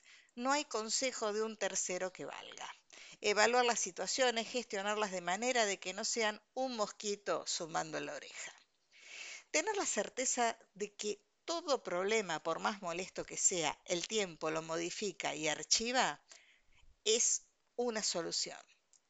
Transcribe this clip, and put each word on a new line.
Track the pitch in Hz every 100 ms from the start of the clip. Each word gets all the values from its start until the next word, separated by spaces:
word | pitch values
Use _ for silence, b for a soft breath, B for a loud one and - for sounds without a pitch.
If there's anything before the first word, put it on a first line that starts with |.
| B B B
no | - 254
hay | 285
consejo | 294 220 220 - 262 240 214
de | 208
un | 220 214
tercero | 196 190 - 180 185
que | -
valga. | 139 - - - - - _ B B B
Evaluar | 214 202 214 247
las | 247 214
situaciones, | 196 170 185 - 254 226 214
gestionarlas | 247 - 202 202 214 208
de | 185
manera | 175 196 240 254
de | 208 185
que | 185
no | 185
sean | 190 240 214 208 _
un | - 262 233
mosquito | 208 - 208 202 - 160 -
zumbando | - 165 165 160 151
en | 143
la |
oreja. | 143 - - - - _ _ _ B B B B B B
Tener | 302 359 403
la | 320
certeza | - - - 254 - 233 - -
de | 185 202
que | - 208 - _ _
todo | - 330 330 254
problema, | - 180 196 220 185 156
por | - 165
más | 190 202
molesto | 180 170 190 -
que | 156 -
sea, | - 180 151 -
el | - 180 -
tiempo | 220 190 156 160
lo | 160
modifica | 160 165 170 - 202 165 143
y | 147 156
archiva, | 151 156 - 226 254 185 147 - B B B B B B -
es | - 233 - - - _ _ -
una | 247 220
solución. | - 202 165 - - 147 - _ _ -